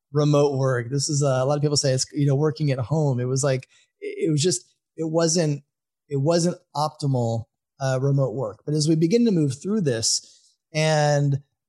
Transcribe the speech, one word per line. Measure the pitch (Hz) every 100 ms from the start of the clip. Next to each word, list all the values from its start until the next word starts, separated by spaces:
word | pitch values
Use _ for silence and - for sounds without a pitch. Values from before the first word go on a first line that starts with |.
| _
remote | 143 147 147 143 135
work. | 135 123 117
This | 139 139
is, | 143
uh, | 147 127
a | 131
lot | 147
of |
people | 147 147
say | 143
it's, | 131 -
you | 147 143
know, | 139
working | 156 151 147
at | 127
home. | 110 160 143 120
It | 123
was | 135
like, | 139 131 - _ _ -
it, | 156 - 165
it |
was | 151
just, | 175 - _ _ _ -
it | 160
wasn't, | 165 165 170 151 143 _ _ _ _ -
it | 139
wasn't | 143 170 170 165 _ 143
optimal, | 151 - 139 127 117 113 - _ _ -
uh, | 135 131
remote | 139 139 131
work. | 127 110 95 -
But | 151
as | 151
we | 160
begin | 165 233 233
to |
move | 170 143 120
through | 185 220
this | 147 113 117 - - - _ _ _
and | 156 156 156 147 143 143 139 _ _